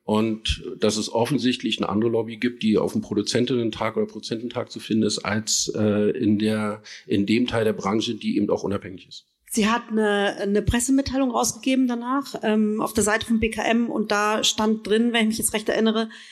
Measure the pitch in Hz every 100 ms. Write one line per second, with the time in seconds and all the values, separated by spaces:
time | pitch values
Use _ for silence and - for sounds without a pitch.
0 | - 107 113 110 - - - - 107 107
1 | 101 113 117 135 123 123 113 - - 101
2 | 117 113 113 110 123 - 110 104 92 110
3 | - 104 104 113 123 127 113 104 110 110
4 | 104 107 - 113 120 120 107 113 - 110
5 | 107 - - 107 110 - - - 104 104
6 | 104 - 107 104 107 107 107 107 - -
7 | - 101 98 98 82 113 110 101 95 110
8 | 104 107 110 104 101 87 - 98 95 92
9 | - - - _ - - 208 233 233 220
10 | 214 202 202 190 196 202 208 240 247 269
11 | 277 262 262 233 240 226 - 262 254 240
12 | 240 277 277 - 220 214 214 214 214 226
13 | 202 220 - 226 226 220 220 233 233 220
14 | 214 208 208 214 - - 220 220 190 214
15 | 240 233 220 220 208 214 220 - 220 220
16 | 226 - -